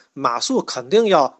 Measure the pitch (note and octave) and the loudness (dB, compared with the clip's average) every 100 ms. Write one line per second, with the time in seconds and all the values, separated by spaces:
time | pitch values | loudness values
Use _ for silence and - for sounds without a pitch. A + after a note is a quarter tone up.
0 | _ - C3+ A#2+ - B3+ - B2+ B2 G3+ | _ -4 -4 -2 -2 -4 -4 -8 0 2
1 | A3 E3+ C3+ | 4 2 2